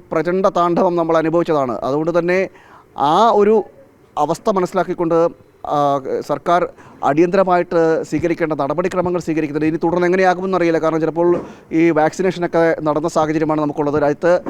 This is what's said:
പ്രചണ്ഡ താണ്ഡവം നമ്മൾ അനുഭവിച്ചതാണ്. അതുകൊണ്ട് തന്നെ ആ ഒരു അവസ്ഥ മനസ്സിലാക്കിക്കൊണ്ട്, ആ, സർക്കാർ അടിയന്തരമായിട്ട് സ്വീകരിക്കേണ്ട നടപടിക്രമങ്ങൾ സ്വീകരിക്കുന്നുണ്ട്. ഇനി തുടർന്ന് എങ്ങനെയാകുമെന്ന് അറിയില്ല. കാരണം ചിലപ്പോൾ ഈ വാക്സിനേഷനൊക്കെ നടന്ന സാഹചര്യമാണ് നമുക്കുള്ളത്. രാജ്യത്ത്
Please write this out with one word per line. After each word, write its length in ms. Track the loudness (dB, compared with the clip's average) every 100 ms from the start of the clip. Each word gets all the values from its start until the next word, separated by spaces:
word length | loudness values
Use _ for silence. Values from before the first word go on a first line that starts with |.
| -2
പ്രചണ്ഡ 340 | -4 -2 0 0
താണ്ഡവം 480 | 2 0 2 0 0
നമ്മൾ 220 | 0 0
അനുഭവിച്ചതാണ്. 540 | 2 0 0 0 0
അതുകൊണ്ട് 480 | -4 -4 -2 0 -2
തന്നെ 300 | 0 -2 -2 -8 -20 -20 _ -2
ആ 320 | 2 4 4
ഒരു 320 | 4 4 2 0 -14 -20 _ _ -4
അവസ്ഥ 320 | -2 -2 -2
മനസ്സിലാക്കിക്കൊണ്ട്, 800 | -2 -2 -2 -4 -2 0 2 0 -2 -20 _ -4
ആ, 340 | 0 0 -2 -4 -6 -4
സർക്കാർ 420 | -6 0 0 0 -8 -20 -4
അടിയന്തരമായിട്ട് 1000 | 0 2 2 2 2 2 2 0 2 0
സ്വീകരിക്കേണ്ട 500 | -2 -2 -2 -2 -2
നടപടിക്രമങ്ങൾ 680 | -2 -2 -2 -2 -2 -2 -4
സ്വീകരിക്കുന്നുണ്ട്. 460 | -2 -4 -2 -2 -2
ഇനി 120 | 0
തുടർന്ന് 240 | -2 0 0
എങ്ങനെയാകുമെന്ന് 500 | 2 2 2 -2 0
അറിയില്ല. 220 | 0 0
കാരണം 200 | 0 0
ചിലപ്പോൾ 420 | -2 0 0 0 -4 -18 -4
ഈ 180 | 0 2
വാക്സിനേഷനൊക്കെ 920 | 4 0 0 -2 -2 -2 2 2 0
നടന്ന 240 | -2 -2 -2
സാഹചര്യമാണ് 540 | -2 0 0 0 0
നമുക്കുള്ളത്. 400 | -2 -2 -2 0
രാജ്യത്ത് 380 | 0 0 0 0